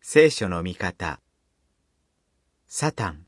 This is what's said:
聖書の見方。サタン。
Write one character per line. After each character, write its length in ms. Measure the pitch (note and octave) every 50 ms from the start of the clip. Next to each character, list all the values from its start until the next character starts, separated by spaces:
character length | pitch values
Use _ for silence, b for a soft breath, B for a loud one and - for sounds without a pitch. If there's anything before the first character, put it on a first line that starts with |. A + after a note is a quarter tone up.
聖 280 | - - - D3+ D#3 D#3
書 200 | - - A2 F#2
の 140 | F2+ E2+ E2+
見 120 | F2+ E2+
方。 440 | - G2+ F2+ - _ F#2 D#2+ C#2+ - _ _ _ _ _ _ _ _ _ _ _ _ _ _ _ _ _ _ _ _ _ _ _ _ _ _ _ _ _
サ 240 | _ - - D3 D#3
タ 180 | - - A2 F2+
ン。 160 | D#2 D2+ F2